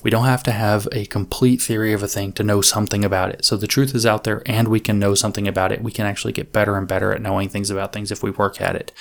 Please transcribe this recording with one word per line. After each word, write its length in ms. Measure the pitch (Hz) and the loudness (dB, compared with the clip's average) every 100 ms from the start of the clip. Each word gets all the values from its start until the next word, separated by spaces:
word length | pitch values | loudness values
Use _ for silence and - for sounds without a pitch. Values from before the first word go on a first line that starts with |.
We 80 | - | 0
don't 160 | 113 127 | 2 2
have 160 | 127 | 2
to 100 | - | 0
have 340 | 107 110 104 104 | 0 2 2 0
a 140 | - 104 | -6 -4
complete 560 | 104 98 - 127 127 | -4 -4 2 4 4
theory 320 | - 110 110 | 0 0 2
of 80 | 107 | 0
a 60 | 101 | -2
thing 240 | - 98 | -4 -4
to 100 | 98 | -2
know 180 | 104 104 | 2 4
something 460 | 98 - 107 101 101 | 4 2 0 0 2
about 240 | 95 92 | 2 0
it. 140 | 98 - | -2 -2
So 100 | 107 | 0
the 120 | 104 | 0
truth 260 | - 135 | 0 2
is 100 | 131 | 2
out 200 | 113 107 | 2 2
there, 180 | - 107 | 0 -4
and 240 | - 107 113 | -2 0 2
we 120 | 110 | 2
can 180 | - 104 | 2 2
know 160 | 101 | 2
something 340 | 101 107 101 101 | 2 0 -2 -2
about 240 | 95 95 | 0 0
it. 100 | 104 | -2
We 100 | 113 | -4
can 120 | - | -4
actually 300 | 104 101 113 | -4 -2 -6
get 180 | - - | -6 -2
better 240 | 110 104 101 | 0 2 0
and 100 | 95 | 0
better 280 | 95 98 | 0 0
at 80 | 101 | -2
knowing 260 | 104 98 98 | -2 -2 -2
things 220 | 104 98 | -4 -4
about 240 | 98 98 | -4 -4
things 180 | 104 104 | -6 -8
if 100 | 104 | -6
we 80 | 104 | -4
work 300 | 98 101 - | 0 -2 0
at 160 | 95 90 | -4 -4
it. 160 | - - | -8 -16